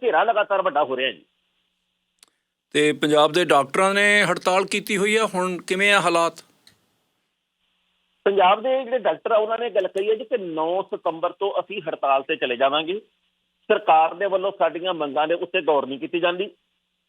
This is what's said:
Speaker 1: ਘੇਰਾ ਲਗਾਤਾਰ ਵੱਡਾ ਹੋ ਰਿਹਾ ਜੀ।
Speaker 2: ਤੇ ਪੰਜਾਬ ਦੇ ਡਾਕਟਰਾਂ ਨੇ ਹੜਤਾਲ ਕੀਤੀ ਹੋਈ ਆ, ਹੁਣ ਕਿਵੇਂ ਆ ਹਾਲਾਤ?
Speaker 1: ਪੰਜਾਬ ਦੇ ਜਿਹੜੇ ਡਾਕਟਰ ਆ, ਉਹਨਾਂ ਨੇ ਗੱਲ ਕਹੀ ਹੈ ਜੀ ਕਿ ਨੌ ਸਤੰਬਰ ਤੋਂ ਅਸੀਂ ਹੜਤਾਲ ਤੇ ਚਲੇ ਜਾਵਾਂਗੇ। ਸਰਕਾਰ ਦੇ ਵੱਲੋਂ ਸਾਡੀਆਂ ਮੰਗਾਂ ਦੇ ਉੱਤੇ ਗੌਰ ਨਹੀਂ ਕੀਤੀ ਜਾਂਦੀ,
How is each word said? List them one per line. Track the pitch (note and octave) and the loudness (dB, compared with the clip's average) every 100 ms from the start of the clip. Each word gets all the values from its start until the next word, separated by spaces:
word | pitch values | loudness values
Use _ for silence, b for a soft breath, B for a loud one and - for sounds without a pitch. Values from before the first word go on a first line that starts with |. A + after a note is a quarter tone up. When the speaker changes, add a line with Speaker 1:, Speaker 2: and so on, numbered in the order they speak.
Speaker 1:
ਘੇਰਾ | B3 E3 | 0 2
ਲਗਾਤਾਰ | G#3+ G#3+ G#3 G3 | 2 0 0 0
ਵੱਡਾ | F#3+ F3 | 0 -2
ਹੋ | B2 B2+ | -2 -2
ਰਿਹਾ | C3 | -4
ਜੀ। | F2 _ _ _ _ _ _ _ _ _ _ - _ _ _ _ | -6 _ _ _ _ _ _ _ _ _ _ -20 _ _ _ _
Speaker 2:
ਤੇ | D3 D3+ | 0 0
ਪੰਜਾਬ | D3+ D3+ D3+ D#3 | 0 2 4 4
ਦੇ | D#3+ | 2
ਡਾਕਟਰਾਂ | E3+ D3 C#3 - F#3+ | 4 2 2 0 2
ਨੇ | G3 G#3 G#3 G3+ | 2 4 4 2
ਹੜਤਾਲ | - F#3+ F#3 | 0 0 0
ਕੀਤੀ | G3 G#3 E3+ G3+ | 0 -4 -4 -2
ਹੋਈ | G#3 A3 | 0 0
ਆ, | G#3+ | 0
ਹੁਣ | F#3 F#3 F3 | -2 -4 -4
ਕਿਵੇਂ | - F#3 G3+ | -4 0 4
ਆ | G3+ | 4
ਹਾਲਾਤ? | E3+ E3+ E3 E3 _ _ _ _ _ _ _ _ _ _ _ _ _ _ _ _ _ _ | 4 2 0 -4 _ _ _ _ _ _ _ _ _ _ _ _ _ _ _ _ _ _
Speaker 1:
ਪੰਜਾਬ | G3 G3 G3 G#3+ | 0 4 4 4
ਦੇ | A#3+ C4 | 2 -2
ਜਿਹੜੇ | A#3 B3+ | -2 -2
ਡਾਕਟਰ | F#3 D#3+ A3 | -2 -2 0
ਆ, | A3 | 0
ਉਹਨਾਂ | G#3+ A3+ | 0 -2
ਨੇ | A#3+ | -2
ਗੱਲ | G3 F#3 | -2 -2
ਕਹੀ | G3 G#3 | -2 -2
ਹੈ | |
ਜੀ | A3 | -2
ਕਿ | G#3+ A#3+ | -2 -6
ਨੌ | F3+ D#3 D#3+ F#3 | -4 -4 -2 -2
ਸਤੰਬਰ | F#3+ G3 F3+ D#3+ F3 | -4 -6 -6 -4 -6
ਤੋਂ | - G3 F#3 | -4 -4 -4
ਅਸੀਂ | F3+ G3+ | -6 -10
ਹੜਤਾਲ | D#3 D3+ C#3+ C3+ | -10 -4 0 0
ਤੇ | C3+ D#3 | 0 -4
ਚਲੇ | C3+ A#2+ | -4 0
ਜਾਵਾਂਗੇ। | C3+ D3 D#3+ G3 - _ _ _ _ _ - | 0 0 -4 -8 -10 _ _ _ _ _ -2
ਸਰਕਾਰ | G#3 - D#3+ E3 | 0 4 4 4
ਦੇ | E3+ G3 | 0 -2
ਵੱਲੋਂ | F#3 F#3+ G3 | -2 -2 0
ਸਾਡੀਆਂ | E3 D#3+ F#3 | -2 -2 -6
ਮੰਗਾਂ | E3+ D3 C#3 D#3 | -4 -4 -2 -2
ਦੇ | |
ਉੱਤੇ | E3+ F3+ F#3 | -2 -2 -2
ਗੌਰ | D3+ C#3+ C3 | 0 0 0
ਨਹੀਂ | C#3 | -8
ਕੀਤੀ | D#3 F3 | -6 -2
ਜਾਂਦੀ, | F3 F3 G3+ - _ _ _ _ | -2 -2 -8 -10 _ _ _ _